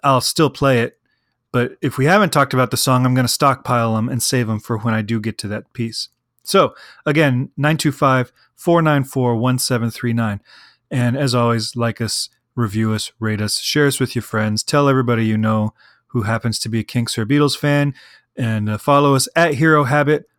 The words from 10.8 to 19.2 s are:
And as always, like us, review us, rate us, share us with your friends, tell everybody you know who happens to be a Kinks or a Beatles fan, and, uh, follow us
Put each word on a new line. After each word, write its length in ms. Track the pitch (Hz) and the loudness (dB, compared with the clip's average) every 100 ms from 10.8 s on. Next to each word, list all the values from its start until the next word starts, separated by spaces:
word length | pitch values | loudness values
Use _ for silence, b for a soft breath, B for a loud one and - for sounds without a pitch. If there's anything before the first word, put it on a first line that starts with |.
| _ | _
And 260 | 127 123 131 | -2 0 0
as 160 | 139 | 0
always, 440 | 123 117 117 107 123 | 0 0 0 -4 -4
like 240 | 117 110 | -4 -4
us, 280 | 110 - - _ _ - | -6 -6 -8 _ _ -4
review 360 | 113 104 110 | -2 0 0
us, 200 | 107 - _ | -2 -6 _
rate 200 | 110 107 | -4 -2
us, 200 | 107 - | -4 -4
share 260 | - 147 143 | -4 0 0
us 140 | 135 | 0
with 160 | 127 120 | -4 -4
your 80 | |
friends, 400 | - 110 107 107 | -4 -2 -2 -2
tell 240 | - 147 143 | -2 0 2
everybody 360 | 131 123 113 | 2 2 0
you 140 | 110 110 | 0 0
know 360 | 110 110 107 b b b b | 0 0 -2 b b b b
who 140 | 123 | -4
happens 360 | 104 113 117 107 | -2 -2 -2 -6
to 100 | 117 | -4
be 120 | 113 | -4
a 40 | |
Kinks 320 | 104 123 117 - | -4 -4 -4 -4
or 60 | |
a 40 | 110 | 0
Beatles 300 | 143 147 - | 2 0 0
fan, 380 | 147 143 143 B B B B - | 0 0 0 B B B B -6
and, 320 | 113 110 107 | -2 -2 -2
uh, 80 | 107 | -2
follow 360 | - 143 143 | 2 4 4
us 140 | 135 | 2